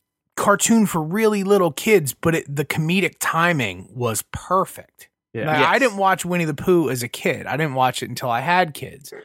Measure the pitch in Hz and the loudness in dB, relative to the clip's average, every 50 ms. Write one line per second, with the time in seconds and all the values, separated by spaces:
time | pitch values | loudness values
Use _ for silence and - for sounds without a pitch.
0 | _ _ _ _ _ _ - - - - 202 190 - - 233 226 214 180 - 175 | _ _ _ _ _ _ -8 -2 2 2 2 2 4 4 4 4 4 2 0 -2
1 | 156 156 175 220 226 214 214 202 190 190 202 196 180 170 143 - - 220 214 190 | -4 -2 -2 0 2 2 2 2 2 2 4 4 4 2 0 -2 0 4 4 4
2 | 147 131 - _ - 165 165 160 - - 143 143 147 - - - 156 156 180 196 | 4 2 -4 _ 0 0 0 0 -2 -4 -4 -4 -4 -4 -2 -2 -2 0 0 0
3 | 175 156 - - - - - 160 170 175 175 143 120 98 90 90 92 - - 120 | 0 -2 -4 -4 -6 -2 0 2 2 2 2 2 0 -2 -4 -8 -12 -14 -8 -4
4 | 120 117 110 - - _ - - - - 180 190 180 - - - - _ _ - | -4 -4 -4 -4 -6 _ -12 -10 -6 -2 0 0 0 -2 -6 -14 -20 _ _ -20
5 | - - _ _ _ _ - 113 107 156 156 160 262 - - 226 269 240 202 196 | -20 -20 _ _ _ _ -8 -6 -4 -2 2 2 2 4 4 4 2 2 0 0
6 | 196 190 185 175 - 175 180 175 170 156 147 - - - 180 175 160 - 131 123 | 0 2 0 0 -2 -2 -2 -2 -2 -2 -4 -4 0 2 2 4 2 0 -2 -4
7 | 117 - - - - 185 139 107 95 - 123 139 160 151 131 131 127 127 123 - | -6 -8 -8 -4 -4 -4 -4 -4 -6 -6 -4 -4 -2 -2 0 2 2 2 0 -2
8 | - 113 120 - - 127 117 117 131 165 175 185 185 165 139 - - 98 - - | -8 -10 -8 -8 -4 -4 -4 -2 0 0 2 2 2 0 -2 -10 -14 -14 -16 -16
9 | - - - - | -20 -20 -20 -20